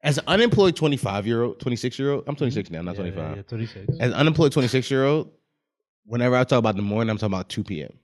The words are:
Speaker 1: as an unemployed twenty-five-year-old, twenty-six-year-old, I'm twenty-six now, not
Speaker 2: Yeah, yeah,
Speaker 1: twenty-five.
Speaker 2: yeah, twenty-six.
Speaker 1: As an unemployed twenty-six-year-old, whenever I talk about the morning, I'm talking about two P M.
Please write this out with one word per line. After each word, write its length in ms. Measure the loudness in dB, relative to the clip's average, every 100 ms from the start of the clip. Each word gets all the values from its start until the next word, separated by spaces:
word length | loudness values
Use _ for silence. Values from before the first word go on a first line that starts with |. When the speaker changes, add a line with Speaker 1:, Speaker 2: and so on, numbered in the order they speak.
Speaker 1:
as 160 | 0 -2
an 60 | 2
unemployed 480 | 4 4 6 4 4
twenty-five-year-old, 840 | 0 0 -2 -2 0 0 0 -2
twenty-six-year-old, 640 | -4 -2 -4 -4 -2 -2 -4
I'm 80 | -4
twenty-six 340 | -2 -2 -6
now, 100 | -8
not 140 | -8 -6
Speaker 2:
Yeah, 60 |
yeah, 80 | -8
Speaker 1:
twenty-five. 240 | -6 -8 -10
Speaker 2:
yeah, 60 |
twenty-six. 440 | -10 -8 -8 -10 -6 -2
Speaker 1:
As 120 | 0
an 20 | 2
unemployed 340 | 2 4 2
twenty-six-year-old, 760 | 4 2 0 0 0 2 0 -2 _ _ _ _ _ _ _ _
whenever 300 | 0 2 4
I 80 | 4
talk 120 | 4
about 180 | 4 0
the 40 |
morning, 280 | -2 0 0
I'm 60 | 0
talking 160 | -2
about 140 | -2 -4
two 140 | -8
P 200 | -6 -8
M. 100 | -10 -16